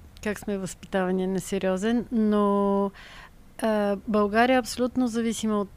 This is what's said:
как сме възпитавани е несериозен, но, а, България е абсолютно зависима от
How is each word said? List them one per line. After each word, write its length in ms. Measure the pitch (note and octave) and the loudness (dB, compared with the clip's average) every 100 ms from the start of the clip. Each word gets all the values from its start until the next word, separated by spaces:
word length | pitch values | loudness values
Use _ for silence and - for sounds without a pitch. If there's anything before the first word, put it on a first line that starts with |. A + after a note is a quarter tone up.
| - - | -20 -10
как 160 | A3 G3 | -6 -6
сме 180 | - G3 | -4 -6
възпитавани 680 | F#3 - - G3 F#3 F#3 | -6 -10 -4 -2 0 0
е 40 | F#3 | 0
несериозен, 760 | F#3+ - G3 F#3+ F#3 G#3+ A#3+ - | -2 -2 -2 0 0 0 0 0
но, 800 | A#3 G#3+ G#3 G3+ G3+ G3+ G3 G3 - - - - - - - | 0 2 4 4 2 2 2 0 -4 -20 -20 -20 -20 -20 -6
а, 360 | A3+ G#3+ G3+ G3 - | -2 0 0 -2 0
България 480 | G#3 G#3 G#3+ B3 B3+ | 0 2 4 4 4
е 40 | |
абсолютно 480 | A#3 - B3 B3+ B3 | 2 -2 -2 0 0
зависима 520 | A3+ A3+ A3 A3 G#3 | 0 -2 -2 0 0
от 80 | G3+ | -2